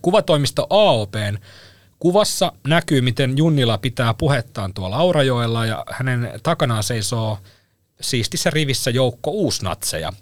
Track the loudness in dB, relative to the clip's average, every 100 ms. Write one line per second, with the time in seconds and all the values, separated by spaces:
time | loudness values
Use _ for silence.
0 | 2 2 4 2 2 -2 2 4 4 4
1 | 0 -4 -4 -6 -10 -20 -20 _ _ -2
2 | 2 2 2 0 -2 -2 0 0 2 2
3 | 2 0 0 2 2 4 2 0 -2 0
4 | 0 0 0 0 -2 -8 -8 -6 -4 0
5 | 2 2 2 0 0 -2 -2 -4 -8 -6
6 | -2 -2 -4 -4 -4 0 0 0 -2 -4
7 | -2 -2 -2 -6 -12 _ _ _ _ _
8 | -4 -2 -2 -2 -2 0 0 -2 0 0
9 | 0 -2 -4 -2 -2 -2 -6 -6 -6 -6
10 | -6 -10